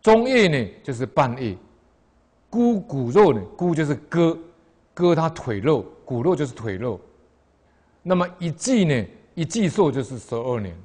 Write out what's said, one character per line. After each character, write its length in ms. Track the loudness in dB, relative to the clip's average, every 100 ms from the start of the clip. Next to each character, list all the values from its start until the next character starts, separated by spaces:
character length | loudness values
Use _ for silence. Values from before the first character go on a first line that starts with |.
中 260 | 6 4 4
夜 200 | 4 4
呢， 240 | 2 -4 -10
就 80 | -10
是 140 | -6 -4
半 340 | 0 0 -2
夜。 140 | -6 -8 -16 _ _ _ _ _ _ _ _
割 300 | 0 2 0
骨 320 | -4 -4 2
肉 220 | 6 6
呢， 80 | 4 -4 -4
割 180 | -2
就 120 | 0 -2
是 80 | -4
割， 420 | -4 2 2 0 -12 _ _ _ _ 0
割 200 | 2 2
他 140 | 0
腿 300 | -4 -6 -2
肉， 240 | 0 0 -2 -18
骨 200 | -8 -2
肉 120 | 0 0
就 80 |
是 100 | -4 -6
腿 200 | -8 -6
肉。 240 | -6 -8 -14 _ _ _ _ _ _ _ _ _
那 140 | -2 0
么 120 | 0 -6
一 120 | -8
计 320 | -6 0 2 2
呢， 200 | 0 -4 -12 _ -8
一 100 | -6
计 240 | -2 0
寿 220 | 2 2
就 120 | 0
是 140 | -6 -12
十 180 | -8 -6
二 240 | -4 -4
年。 160 | -6 -12